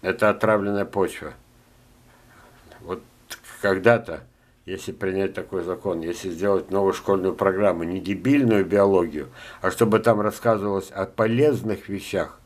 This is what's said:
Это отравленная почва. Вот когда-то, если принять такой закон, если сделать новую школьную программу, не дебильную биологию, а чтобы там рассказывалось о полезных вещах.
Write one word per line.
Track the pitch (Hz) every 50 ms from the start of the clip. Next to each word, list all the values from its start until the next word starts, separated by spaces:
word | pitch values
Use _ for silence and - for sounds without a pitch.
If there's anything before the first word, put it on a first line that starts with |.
| -
Это | 95 92 - - 107
отравленная | 101 - - 110 110 104 98 101 101 101 98
почва. | - - 101 95 82 - - - 76 - - _ _ _ _ _ _ _ _ _ _ _ _ _ _ _ _ _ _ - - - - _ - _ - - -
Вот | - 85 90 - - _ _ _ _ _ - - _ - - -
когда-то, | - 101 98 95 92 117 117 113 - - 82 71 - - _ _ _ _ _ _ _
если | - 92 95 - - -
принять | - - 95 92 95 98 92 -
такой | - 90 - - 92 85
закон, | 87 90 - - 101 90 85
если | 80 82 87 - - 95
сделать | 87 80 92 101 98 92 - -
новую | 95 101 98 98 92
школьную | - - - 98 95 90 95 90
программу, | - 101 98 95 95 104 101 90 82 82
не | 82 90 95
дебильную | 87 92 101 90 85 127 139 143 135 117 110 101 95
биологию, | 82 95 101 98 101 98 92 87 82 71 76 71 - - - - - - -
а | - 95
чтобы | 92 - 120 107 104 110
там | 110 117 113 104 104
рассказывалось | 104 101 - - 120 113 104 98 104 98 98 95 -
о | - 98 95
полезных | - - - 113 110 117 120 143 151 139 101 92 110 104 - - -
вещах. | 98 98 - - - 95 80 69 - - -